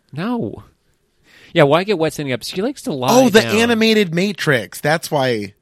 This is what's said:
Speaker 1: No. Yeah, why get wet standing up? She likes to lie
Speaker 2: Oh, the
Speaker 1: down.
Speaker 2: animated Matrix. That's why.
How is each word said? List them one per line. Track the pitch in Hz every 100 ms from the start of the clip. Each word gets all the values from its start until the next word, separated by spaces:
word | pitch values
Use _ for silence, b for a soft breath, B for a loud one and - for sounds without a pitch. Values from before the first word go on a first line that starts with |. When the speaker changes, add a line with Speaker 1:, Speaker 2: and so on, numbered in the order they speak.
| _
Speaker 1:
No. | 135 196 247 127 - - _ _ _ _ _ b b b
Yeah, | 170
why | 143 156
get | 196 190
wet | 156
standing | - 143
up? | 123
She | - 185
likes | 220 277
to | -
lie | 147 127
Speaker 2:
Oh, | 240 262
the | 202
Speaker 1:
down. | - 214
Speaker 2:
animated | 233 233 220 214 196
Matrix. | 165 202 202 - 131 95 -
That's | 147 165 -
why. | 151 131 113 101 -